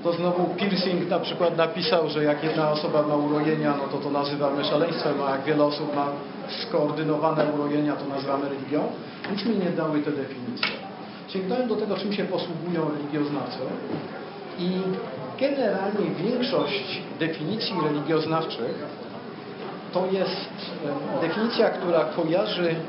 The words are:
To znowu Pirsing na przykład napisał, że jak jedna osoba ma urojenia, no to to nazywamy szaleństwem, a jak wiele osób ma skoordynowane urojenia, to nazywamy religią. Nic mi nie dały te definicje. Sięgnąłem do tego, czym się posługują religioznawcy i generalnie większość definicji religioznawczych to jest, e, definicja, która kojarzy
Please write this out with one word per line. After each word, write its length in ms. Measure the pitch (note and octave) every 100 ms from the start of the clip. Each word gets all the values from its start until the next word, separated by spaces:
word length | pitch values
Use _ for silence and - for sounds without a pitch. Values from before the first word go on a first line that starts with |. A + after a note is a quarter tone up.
To 100 | E3+
znowu 420 | E3+ F3 F3 G#3+ -
Pirsing 540 | G3+ F3+ F#3 F3 -
na 100 | F3
przykład 380 | - E3 F3 D#3+
napisał, 520 | E3 F3 D#3+ E3+ D#3
że 140 | D3+
jak 200 | D3+ D3
jedna 280 | D#3+ D#3 D3+
osoba 300 | D3+ E3 D#3
ma 140 | D3+ D3
urojenia, 580 | D3 D3+ D3+ D#3 D3+ C#3
no 60 | C3+
to 100 | C#3+
to 120 | C#3+
nazywamy 560 | C#3+ C#3+ D3 C#3+ C#3+ D3
szaleństwem, 560 | D3+ E3+ E3 D#3 C#3 C#3
a 40 |
jak 120 | C3+
wiele 200 | D3 D3+
osób 320 | D3 D3 D3+ C#3+
ma 120 | C#3+ C#3+ - - - -
skoordynowane 840 | - E3+ D3 D3+ D3+ D3+ D#3+ D#3 D3
urojenia, 500 | D3 D3 D3 D3 C3
to 100 | C3+
nazywamy 440 | C#3 C3+ C#3 C#3+
religią. 340 | C3+ B2+ D3 - - - - -
Nic 140 | G3+ A#3+
mi 100 | G3+
nie 140 | F3
dały 320 | D#3 D#3 D3+
te 100 | D3
definicje. 600 | C#3 B2+ C3 A#2+ A2 - - - - - - -
Sięgnąłem 400 | G3 F#3 B3+ B3
do 80 | G#3
tego, 220 | G#3 F#3
czym 160 | G#3
się 100 | G3
posługują 680 | F#3 F3 F3 D#3 E3+ E3 D#3
religioznawcy 680 | D3 D3 D3+ D3 D3 B2+ - C3 - - - - - - - - -
i 120 | F3 F#3 F#3 F3+ - - - -
generalnie 720 | C#4 C#4 A3+ G3 G3 G#3 E3 D3
większość 760 | G3 B3 - E3 C#3+ C3+ - - - -
definicji 560 | D#3+ D#3+ D#3 A3 - F3+
religioznawczych 1040 | D#3 D3+ D3 D#3+ D#3 D#3+ D#3+ - A#2 - - - - - - - - - - - -
to 120 | F3+ F#3
jest, 440 | F#3+ F#3 - - - - - D3+ C#3 - -
e, 80 | E3
definicja, 420 | G3 A3+ A#3+ G#3+
która 340 | - F3+ E3 D#3
kojarzy 680 | - D#3 E3+ G#3+ F3+ F3 D#3+